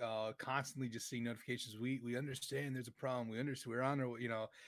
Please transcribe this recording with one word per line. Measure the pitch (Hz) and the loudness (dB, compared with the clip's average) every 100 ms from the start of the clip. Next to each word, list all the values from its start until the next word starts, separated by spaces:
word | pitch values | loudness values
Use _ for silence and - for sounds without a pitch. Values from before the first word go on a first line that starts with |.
uh, | 117 110 110 107 | 0 0 0 -2
constantly | - 139 135 135 127 | 0 2 2 0 -2
just | 117 - | -2 -2
seeing | 123 | 0
notifications. | 117 117 - 123 113 107 | 0 0 -2 -2 -4 -2
"We, | 123 135 | 0 0
we | 120 120 | 0 0
understand | 143 131 - 139 143 131 | 0 -4 -2 0 0 -2
there's | 120 | -4
a | |
problem. | - 135 127 117 | -4 0 0 0
We | 110 | 0
understand | 143 131 123 | 0 -2 -2
we're | 117 | 2
on | 131 143 | 4 4
our | 127 | 2
way," | 117 | 0
you | 120 | 0
know, | 113 110 - | 0 -2 -6